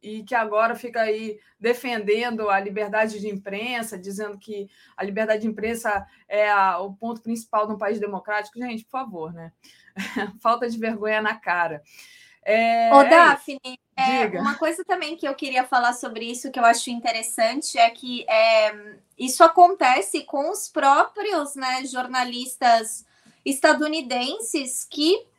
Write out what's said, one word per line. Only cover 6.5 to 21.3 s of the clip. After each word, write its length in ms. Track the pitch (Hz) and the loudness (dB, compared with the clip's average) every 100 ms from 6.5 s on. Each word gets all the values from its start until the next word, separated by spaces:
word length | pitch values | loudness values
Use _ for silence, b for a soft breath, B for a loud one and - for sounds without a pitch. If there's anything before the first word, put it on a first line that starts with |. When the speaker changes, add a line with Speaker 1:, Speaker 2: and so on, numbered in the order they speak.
Speaker 1:
a, 300 | 208 190 175 | 4 4 0
o 120 | 196 | -4
ponto 280 | 196 226 226 | -10 -10 -10
principal 480 | 226 233 - 214 208 | -8 -8 -4 -2 -2
de 40 | |
um 60 | 208 | -2
país 220 | 202 214 | -4 -4
democrático. 580 | 202 196 - 208 208 233 | -4 -8 -6 -6 -6 -10
Gente, 240 | 247 226 | -10 -10
por 80 | - | -10
favor, 420 | 254 262 180 160 | -10 -10 -10 -12
né? 200 | 170 165 _ b b b | -12 -18 _ b b b
<laughs> 480 | - 190 - 208 202 | -12 -8 -6 -8 -4
Falta 260 | 226 233 240 | 0 0 -2
de 80 | 226 | -4
vergonha 460 | 220 226 208 214 | -6 -4 -2 0
na 140 | 214 226 | -2 -4
cara. 440 | - 175 170 151 _ b b b b b | -4 -2 -2 -4 _ b b b b b
É, 480 | - 214 226 233 226 | 0 2 4 2 8
Speaker 2:
Ô, 100 | 277 | 8
Speaker 1:
é 60 | 277 | 10
Speaker 2:
Daphne, 520 | 330 330 285 - 269 | 10 8 6 -2 -12
Speaker 1:
isso. 140 | 254 254 _ - | -12 -18 _ -2
Speaker 2:
é, 300 | 262 262 220 | 0 2 0
Speaker 1:
Diga. 140 | 180 | -2
Speaker 2:
uma 160 | 190 226 | -4 -2
coisa 280 | 320 339 | -2 -2
também 320 | 370 370 311 330 | -4 -4 -4 -6
que 120 | 294 | -6
eu 80 | 277 | -6
queria 260 | 285 254 | -4 -2
falar 300 | 254 254 240 | 0 2 2
sobre 360 | 247 247 220 233 | -2 -8 -10 -10
isso, 220 | 240 269 | -10 -8
que 80 | 262 | 4
eu 60 | |
acho 260 | 233 233 - | 4 4 0
interessante, 880 | 240 233 226 220 - 226 262 - 262 | -6 -4 -4 -6 0 0 0 -6 2
é 100 | 233 | 2
que, 400 | 233 254 247 - | 2 -10 -8 0
é, 680 | 220 226 220 214 208 208 202 _ _ | 2 4 4 2 -2 -16 -20 _ _
isso 280 | 254 262 | -6 6
acontece 800 | 330 330 359 381 269 254 392 320 | 6 8 6 6 2 2 0 -6
com 260 | 285 285 294 | -6 -6 -4
os 180 | 403 - | -6 -8
próprios, 840 | - 277 285 381 - 415 | 0 4 4 2 -2 -4